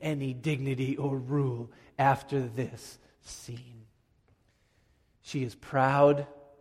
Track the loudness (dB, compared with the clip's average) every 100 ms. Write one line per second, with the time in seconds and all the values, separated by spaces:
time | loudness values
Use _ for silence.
0 | -4 -2 -4 -4 -2 -2 -2 -2 -2 -2
1 | -2 -4 -2 0 0 -2 -8 -14 -12 2
2 | 4 4 0 -4 -2 -4 -6 -8 -16 -20
3 | _ _ -20 -18 -14 -14 -16 -20 -20 _
4 | _ _ _ _ _ _ _ _ _ _
5 | _ _ -10 -6 -6 -8 -4 2 4 8
6 | 8 6 0 -14 -20 -20